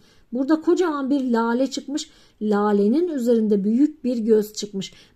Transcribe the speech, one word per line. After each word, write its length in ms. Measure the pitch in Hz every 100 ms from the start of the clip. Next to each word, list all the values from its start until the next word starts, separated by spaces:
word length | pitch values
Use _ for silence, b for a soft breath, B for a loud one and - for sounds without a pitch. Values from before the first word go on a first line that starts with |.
| b b _
Burada 280 | 240 277 311
kocaman 480 | 320 330 349 285 269
bir 220 | 285 254
lale 360 | 226 233 240 262
çıkmış. 420 | - 254 294 - b b -
Lalenin 680 | 214 202 208 202 202 285 359
üzerinde 560 | 285 233 233 214 208
büyük 400 | 202 233 302 -
bir 140 | 247 233
göz 360 | 220 214 208
çıkmış. 400 | - 208 190 175 b b